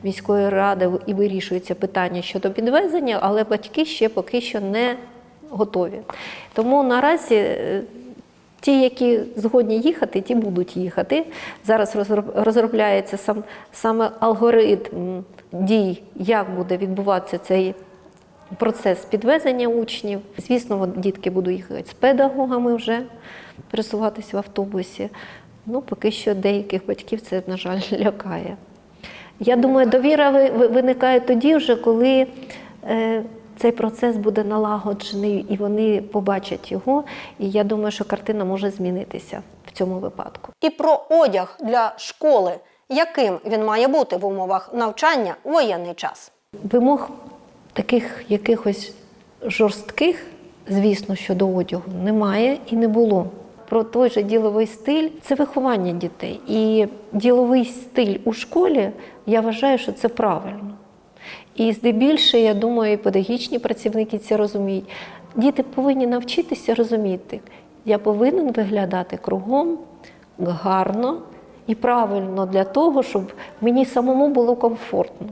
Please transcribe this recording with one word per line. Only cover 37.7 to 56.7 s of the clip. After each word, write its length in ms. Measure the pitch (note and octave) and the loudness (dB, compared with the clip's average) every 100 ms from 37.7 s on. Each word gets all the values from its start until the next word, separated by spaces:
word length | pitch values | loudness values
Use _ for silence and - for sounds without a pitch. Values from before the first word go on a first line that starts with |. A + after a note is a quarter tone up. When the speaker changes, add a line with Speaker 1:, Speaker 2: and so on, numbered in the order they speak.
| G#3+ G#3 | 0 -2
Speaker 1:
що 140 | G#3+ G3+ | -4 -6
картина 400 | G3+ - G#3+ F#3 | -6 -4 -2 -2
може 260 | F#3+ G3 | -2 -4
змінитися 680 | G3 F3+ F3+ - - - - - - - | -2 -4 -4 -6 -12 -10 -14 -14 -20 -20
в 60 | |
цьому 280 | - F#3 F#3 | -4 -4 -2
випадку. 520 | F#3+ F#3 - - - - | -8 -10 -14 -14 -20 -4
Speaker 2:
І 80 | D#4+ | -4
про 360 | D#4 - D4+ - | 0 2 2 4
одяг 480 | D#4+ D4 G3 F#3 - | 4 4 2 -4 -6
для 300 | A3+ A#3+ A3 - | -2 0 0 -4
школи. 560 | - - D4+ B3+ F3+ - - _ _ | -16 -2 4 4 2 -4 -12 _ _
Яким 480 | C4 E4 E4 A#3 F3+ G#3+ | -2 0 2 0 0 -2
він 200 | A3 A3 | -2 0
має 220 | G#3+ B3 | 2 2
бути 300 | D4 C4 F3+ | 2 0 -2
в 80 | G3 | -4
умовах 480 | G3 F#3 F#3+ - | -4 -2 -2 -4
навчання 600 | A#3+ A3+ G#3 D#4 D4+ G#3 - | -4 -4 0 0 2 -2 -6
в 80 | - | -2
воєнний 420 | D#4+ B3 F3 F3 | 0 2 -2 -6
час? 380 | F3 D#3+ - - _ _ - | -8 -10 -10 -20 _ _ -12
Speaker 1:
Вимог 460 | G3+ A#3+ B3 C#4+ - - - - - - - | 0 2 4 2 0 -14 -20 -20 -20 -20 -12
таких 520 | - G3+ A#3+ A3+ - - | -8 0 0 0 -12 -4
якихось 640 | G#3 G#3 A3+ G#3+ G3+ - - - - _ _ | -2 2 0 0 -4 -8 -16 -20 -20 _ _
жорстких, 840 | - - A3 G3+ - - D#4+ E4+ - - - - - | -8 0 0 0 -8 0 0 0 -6 -20 -20 -20 -2
звісно, 460 | G3 G#3 G3+ - F#3+ | 2 2 2 -2 -8
щодо 340 | - F#3 G3 | -4 0 0
одягу 340 | F#3 F3+ F3 F3+ F3+ | 0 -2 -4 -8 -6
немає 540 | F#3 G#3+ G#3 G3+ A#3+ D4 - | 0 2 2 2 2 0 -2
і 40 | A3+ | 0
не 120 | A3+ | 2
було. 380 | G#3+ A#3 F#3+ F3+ - - - - | 4 4 4 0 -8 -20 -20 -2
Про 140 | A3+ | 0
той 260 | A3+ A#3 B3 | 0 2 2
же 140 | A#3 | 2
діловий 440 | G3+ A3+ G#3+ G#3 A3 | 2 2 2 2 0
стиль — 420 | - - D4+ D#4+ - | -2 0 0 0 -4
це 140 | - C#4 | -4 0
виховання 580 | C#4+ - C4 A3+ F3+ | 0 0 0 0 0
дітей. 460 | F3 F3 - - F#3 - | -2 -6 -8 -10 -10 -4
І 400 | G#3+ A3 | 0 2